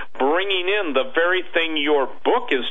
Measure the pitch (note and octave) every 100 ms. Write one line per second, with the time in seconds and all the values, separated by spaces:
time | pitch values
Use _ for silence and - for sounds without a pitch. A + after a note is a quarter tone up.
0 | - - C3 E3+ G3 F#3+ F3+ G#3 F3 C3
1 | C3 D#3+ F3 F#3 F3 E3+ D#3+ D#3 D3 D3
2 | B2+ - C#3 A3+ B3 C3+ A#2+